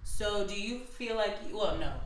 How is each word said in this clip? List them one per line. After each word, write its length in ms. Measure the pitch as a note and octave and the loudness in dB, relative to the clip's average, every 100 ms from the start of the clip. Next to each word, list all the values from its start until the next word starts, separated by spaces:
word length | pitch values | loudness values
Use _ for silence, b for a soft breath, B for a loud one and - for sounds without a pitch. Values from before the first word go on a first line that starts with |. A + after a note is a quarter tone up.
So 420 | - - G#3+ G#3 G3 | 2 2 2 2 0
do 120 | G3+ | -2
you 200 | G#3+ B3 | -4 -4
feel 360 | - - A#3+ A3 | -6 -8 -4 0
like, 220 | G3+ G3+ - | 2 0 -4
well, 240 | G#3+ G3+ - | 0 2 2
no. 160 | - - | 0 0